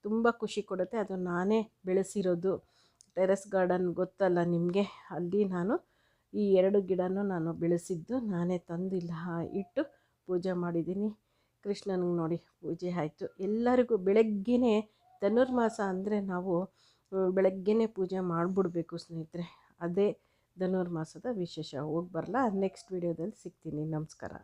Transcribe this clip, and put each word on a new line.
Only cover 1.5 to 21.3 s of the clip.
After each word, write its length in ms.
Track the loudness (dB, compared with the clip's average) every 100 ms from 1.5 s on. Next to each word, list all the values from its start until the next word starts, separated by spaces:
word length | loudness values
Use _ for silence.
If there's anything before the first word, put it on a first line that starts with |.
| 0 0 _ 0
ಬೆಳೆಸಿರೋದು. 720 | 0 0 -2 0 0 0 -2 _ _ _ _ _ 0
ಟೆರೆಸ್ 320 | 2 2 0
ಗಾರ್ಡನ್ 460 | 0 2 2 0
ಗೊತ್ತಲ್ಲ 500 | 0 -4 _ 2 4
ನಿಮ್ಗೆ, 640 | 2 2 2 0 -2 -4 -12
ಅಲ್ಲಿ 340 | -6 -2 0 0
ನಾನು 420 | 0 0 -2 _ _ _ _ _
ಈ 200 | -2 4
ಎರಡು 280 | 6 6 4
ಗಿಡನೂ 420 | 2 0 0 0
ನಾನು 300 | -2 -2 -2
ಬೆಳೆಸಿದ್ದು, 640 | 0 0 0 0 -6 -4 -4
ನಾನೇ 380 | -2 -2 0 -2
ತಂದು 380 | -4 -6 -4 -4
ಇಲ್ಲಿ 160 | -4
ಹಾ-, 360 | -6 -6 -4 -4
ಇಟ್ಟು 360 | -4 -4 -4 -4 _ _ _ -4
ಪೂಜೆ 240 | -2 0
ಮಾಡಿದ್ದೀನಿ. 680 | -2 0 -2 -2 -2 -2 -4 _ _ _ _
ಕೃಷ್ಣನಿಗೆ 540 | -8 -6 -2 -2 0 0
ನೋಡಿ 200 | 0 -4
ಪೂಜೆ 540 | _ _ -8 -6 -4
ಆಯ್ತು. 440 | -2 -4 _ -12 _
ಎಲ್ಲರಿಗೂ 580 | -2 0 2 2 4 2
ಬೆಳಗ್ಗೆನೇ 920 | 4 4 4 2 2 4 4 2 0 _ _ _
ಧನುರ್ಮಾಸ 580 | 2 4 4 4 0 0 -2
ಅಂದ್ರೆ 360 | -2 -2 -2
ನಾವು, 420 | -2 -4 0 0
ಹ್ಮ್, 680 | 0 _ _ _ _ 0 2
ಬೆಳಗ್ಗೆನೇ 540 | 4 2 2 0 2 2
ಪೂಜೆ 320 | 0 -2 -2
ಮಾಡ್ಬಿಡ್ಬೇಕು 800 | 0 0 0 2 0 0 -6 -10
ಸ್ನೇಹಿತರೆ. 800 | -10 -10 -8 -8 -10 -12 _ _
ಅದೇ 360 | -4 0 0 0 _ _ _ -4
ಧನುರ್ಮಾಸದ 680 | -2 0 -2 -4 -6 -8 -6